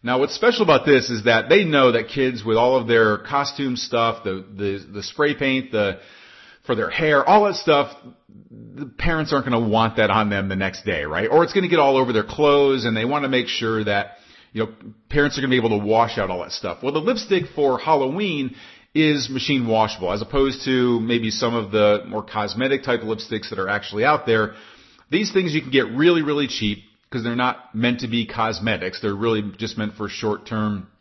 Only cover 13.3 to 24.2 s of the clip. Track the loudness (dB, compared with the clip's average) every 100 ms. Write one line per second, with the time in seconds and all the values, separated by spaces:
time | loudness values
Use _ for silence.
13.3 | -2 -2 -4 -2 -2 0 -2 -4 -14 _
14.3 | -20 _ -6 -6 -8 -20 -20 _ 0 2
15.3 | 0 0 2 2 0 2 2 2 0 -4
16.3 | -4 -8 -8 -8 -6 -4 -2 -2 -4 -2
17.3 | -2 -2 0 0 0 2 2 2 -2 -4
18.3 | -4 -6 -10 -20 -20 _ 2 2 2 -2
19.3 | -6 -2 0 2 2 0 -2 -4 -4 -2
20.3 | 0 0 -2 -2 2 2 2 0 0 -2
21.3 | -2 -2 -2 0 2 4 2 -2 -8 -6
22.3 | -6 -6 -4 -2 -2 -2 -4 -2 -6 -6
23.3 | -8 -6 -6 -4 -4 -4 -2 0 0